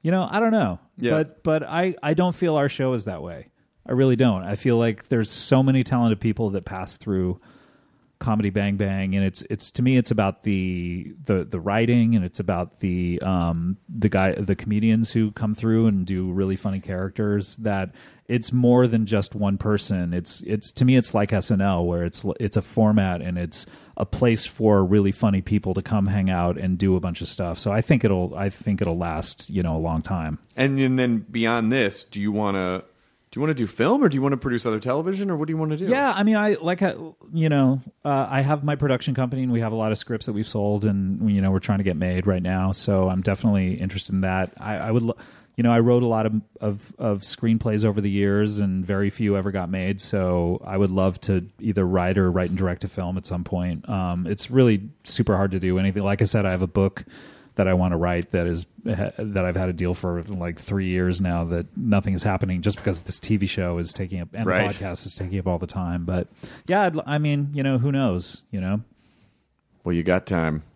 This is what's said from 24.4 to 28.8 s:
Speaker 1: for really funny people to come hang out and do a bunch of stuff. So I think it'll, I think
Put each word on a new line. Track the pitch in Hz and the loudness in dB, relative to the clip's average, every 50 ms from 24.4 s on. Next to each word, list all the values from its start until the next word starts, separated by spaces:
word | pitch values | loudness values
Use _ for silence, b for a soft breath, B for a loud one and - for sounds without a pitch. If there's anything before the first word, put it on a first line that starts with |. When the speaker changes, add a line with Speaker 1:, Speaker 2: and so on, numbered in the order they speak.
| - | -2
Speaker 1:
for | - - - 110 107 104 98 95 | -8 -6 2 4 6 6 6 6
really | 90 101 107 98 98 | 6 4 4 4 2
funny | 95 - - 107 98 92 | 0 0 0 2 2 0
people | 87 - 107 101 - 98 90 | 0 0 0 0 0 0 -4
to | 95 | -4
come | 92 - 110 104 98 | -2 -2 0 0 0
hang | 98 98 101 95 95 | 0 0 0 0 0
out | 92 87 87 87 85 | 0 2 0 0 -2
and | - - 92 92 | -2 -2 -2 0
do | 87 98 98 92 | 2 2 2 2
a | 90 | 2
bunch | 98 90 85 - | 0 -4 -6 -6
of | 90 | -8
stuff. | - - - 95 85 85 - | -10 -8 -6 -6 -6 -6 -4
So | - 104 101 | -4 -2 0
I | 110 | 0
think | 113 - 160 120 113 | 2 2 0 2 4
it'll, | 107 98 90 90 87 69 | 2 2 2 0 -4 -4
I | 85 98 101 | -4 -4 -4
think | 98 - - 107 101 92 | -4 -4 -4 -4 -2 0